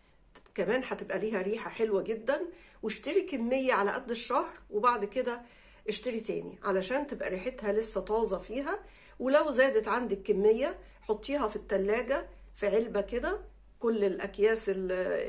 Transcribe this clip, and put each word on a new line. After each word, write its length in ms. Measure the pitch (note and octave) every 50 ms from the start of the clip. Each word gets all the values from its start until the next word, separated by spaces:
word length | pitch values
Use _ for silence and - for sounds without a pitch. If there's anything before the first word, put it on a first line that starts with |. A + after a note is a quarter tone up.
| _ _ _ _ _ - _ - - - _
كمان 280 | - F3 G3 A#3 C4 B3+
هتبقى 340 | - G3 - G3+ - - F3+
ليها 240 | G3 A3 A3 F#3
ريحة 280 | F#3 G3 A3 A3+ - -
حلوة 320 | - - A3+ A3 G3+ F#3+
جدًا. 380 | E3 F#3 A3+ G#3+ - B3+ C#4+ D4+ E4+ E4+ - - - - - -
واشتري 400 | - G#3+ G#3 - - C4+ E4+ G4
كمية 500 | - - D4 A#3 A#3 A#3+ C4 C4+ C4 B3+
على 180 | A3+ F#3+ G3 G3+
قد 200 | - B3+ - A3
الشهر 400 | A#3+ A3+ - - B3 D4 E4+ E4 - - - -
وبعد 340 | - G#3 A3+ B3 A#3+ A3 G3+
كده 380 | G#3 - B3+ A#3 A#3+ A#3+ A#3+ - - - - - - - - - A3
اشتري 320 | G#3 - - B3+ A3+ A3
تاني 380 | G#3+ - E3+ E3+ E3+ F3 F#3 - -
علشان 420 | G3+ F#3+ F#3+ F#3 F#3 B3+ D4 D4
تبقى 240 | C#4+ A#3+ - - F#3
ريحتها 420 | F#3 F#3 F#3 B3+ B3+ - G#3+ G3+
لسه 280 | G3+ A3 A3+ - - G3
طازة 380 | F#3 - G#3+ A3+ A3 G3 F3+ F3+
فيها. 400 | - - A3 C4+ C#4 D#4+ G4 G#4 - - - - - - - -
ولو 300 | A#3+ C4 C#4 D4+ D#4 D4+
زادت 380 | B3 A#3+ C4 C4+ G#3+ A3 A3 A3
عندك 340 | G#3 B3 B3 G3+ G3 F#3+
كمية، 560 | - - G3 F#3+ G3+ G#3+ A3+ A#3+ C4+ E4+ F4+ - - - - -
حطيها 460 | - - G#3+ G#3 - - C#4 D4 B3 G#3
في 80 | -
التلاجة 680 | G3+ - - G3+ F#3+ F#3+ G3+ G#3+ A#3+ A#3+ A#3 C#4 E4+ E4+ - - - - - -
في 120 | - G#3
علبة 340 | G3 F#3+ A3+ A#3 G#3+ F#3 G3+
كده، 400 | G3 - A#3+ B3 C4+ E4+ G4+ G#4+ - - - - - - - -
كل 260 | - A3+ A3+ G#3 G3+
الأكياس 640 | F#3+ E3+ - - G3 - - G3+ A3 A3+ A3 - G3+
ال-، 240 | F#3+ F#3+ F#3+ F#3 F#3 F#3 F#3 F#3 F3 - -